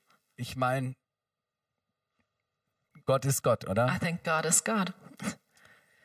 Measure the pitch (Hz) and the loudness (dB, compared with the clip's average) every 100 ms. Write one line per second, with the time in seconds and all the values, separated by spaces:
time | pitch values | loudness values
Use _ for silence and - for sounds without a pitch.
0 | _ _ _ - 123 127 127 135 127 - | _ _ _ -10 -8 -2 0 0 -2 -8
1 | _ _ _ _ _ _ _ _ _ _ | _ _ _ _ _ _ _ _ _ _
2 | _ _ _ _ _ _ _ _ _ - | _ _ _ _ _ _ _ _ _ -8
3 | - 135 135 - 131 110 - 101 127 190 | 0 2 2 2 2 2 0 2 2 2
4 | 175 170 170 160 160 - - 220 180 - | -2 -2 -2 0 2 0 2 -2 -2 -6
5 | - - - - _ _ - - _ _ | -20 -10 -8 -8 _ _ -20 -20 _ _